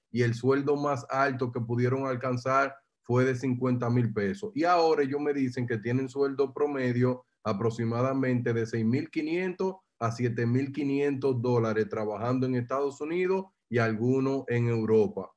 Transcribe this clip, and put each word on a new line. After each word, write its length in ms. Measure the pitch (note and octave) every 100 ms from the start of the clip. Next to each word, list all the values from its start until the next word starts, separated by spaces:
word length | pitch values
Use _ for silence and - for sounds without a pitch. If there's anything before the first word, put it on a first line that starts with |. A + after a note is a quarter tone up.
| _
y 100 | A2+
el 120 | A#2+
sueldo 420 | A#2 B2+ C3+ C#3+ C#3+
más 280 | C#3+ C3+ A#2+
alto 400 | C3+ C#3 B2+ B2+
que 80 | B2
pudieron 480 | A#2 A#2+ B2 C3 C3+
alcanzar 720 | B2+ C3 B2+ C3 C3+ C#3 - _ _
fue 220 | - B2
de 100 | B2+
cincuenta 560 | B2 C3+ B2 B2+ B2 A#2+
mil 220 | B2 A#2+
pesos. 400 | G#2+ G2+ F#2+ G#2
Y 80 | A#2
ahora 400 | E3 F3 E3 D3+
ellos 180 | C#3 C#3+
me 120 | D3
dicen 340 | C#3+ C3 B2+ A#2+
que 120 | A2+
tienen 300 | A2+ B2+ C3+
sueldo 460 | C#3 C#3 C3+ C3+
promedio 720 | - D3 C#3+ B2+ A#2+ B2+ B2 - _
aproximadamente 1080 | G#2+ G2+ A#2 A#2 A2+ A#2 C3 C3+ C3 B2 B2
de 140 | A#2 A2+
seis 180 | A#2
mil 260 | A2+ C3 D#3
quinientos 640 | D#3+ D#3 E3+ F#3 F3+ F#3+ F#3 _ -
a 140 | A2+
siete 340 | A#2 B2 A#2+ A#2
mil 240 | B2 C#3
quinientos 720 | C#3+ C#3 C#3 C#3+ C3+ C3+ A#2+
dólares 460 | B2 A#2+ A2+ A2 G#2+
trabajando 580 | A2 G#2+ G#2 A#2 B2+ B2+
en 80 |
Estados 460 | B2+ A#2+ C3+ C#3+ C3
Unidos 460 | D3+ F3 F#3 F#3+ F#3+ _ -
y 100 | A#2
algunos 680 | A2+ G#2+ A#2+ C3 C3+ C3+ B2+
en 220 | A#2+ A#2+
Europa. 640 | A2+ A2 A2 G2+ - F#2